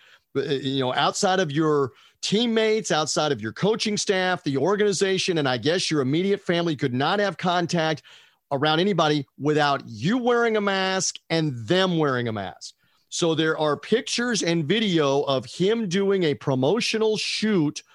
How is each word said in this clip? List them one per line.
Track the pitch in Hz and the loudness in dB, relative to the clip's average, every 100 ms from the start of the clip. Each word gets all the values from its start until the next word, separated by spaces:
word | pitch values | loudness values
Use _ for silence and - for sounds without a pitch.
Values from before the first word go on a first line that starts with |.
| - - _ 139 | -20 -20 _ -4
uh, | |
you | 135 135 131 135 | -2 -2 -2 -2
know, | 127 | -2
outside | 123 165 - 202 190 | 0 0 0 0 2
of | 175 | 0
your | 143 156 147 127 - - _ | 0 2 2 0 -6 -20 _
teammates, | - 202 240 220 220 220 - | -2 0 2 2 2 0 0
outside | 160 156 - 151 | -2 0 0 0
of | 123 | -2
your | 110 | -4
coaching | - 185 - 220 208 | -2 0 0 -2 -2
staff, | - 190 185 180 | 0 0 0 -2
the | 151 135 | -2 0
organization, | 156 202 208 175 190 190 185 165 | 2 2 2 2 0 0 0 0
and | 139 | 0
I | 127 | 0
guess | 135 180 - | 0 0 0
your | 151 | 0
immediate | 127 156 196 196 | 0 0 0 -2
family | - 170 170 147 | -2 0 0 0
could | 139 | -2
not | 123 143 202 | 0 0 0
have | 202 165 | -2 -2
contact | 185 175 170 175 160 156 - - - _ - | -2 0 0 0 0 -2 -8 -20 -20 _ -6
around | 139 151 156 | 0 2 2
anybody | 196 175 156 151 - - | 2 2 2 2 -2 -4
without | 143 151 143 135 120 | 0 2 2 0 -4
you | 110 139 254 | -6 -2 0
wearing | 240 240 233 220 | 2 2 2 0
a | |
mask | 202 196 190 190 175 - - | 0 0 0 -2 -4 -6 -4
and | 165 156 123 107 | -2 -2 -4 0
them | 180 190 165 | 2 2 2
wearing | 151 123 120 | 0 0 -2
a | |
mask. | 110 92 - - - _ _ _ | -6 -8 -12 -18 -20 _ _ _
So | - 170 | -2 0
there | 160 160 151 | 2 0 0
are | 156 | 0
pictures | 143 - 220 - - 247 220 | -2 0 0 0 -4 -2 0
and | 170 170 147 | 0 0 0
video | 214 220 165 143 139 | 0 2 2 2 2
of | 143 131 127 | 0 -2 -2
him | - 185 233 214 | -2 0 0 -2
doing | 185 196 196 | 0 0 2
a | 165 | 0
promotional | 139 - 131 131 220 - 220 220 214 | -2 -2 0 2 0 0 0 0 -2
shoot | - - 214 196 151 - - | -4 -4 0 2 0 -2 -14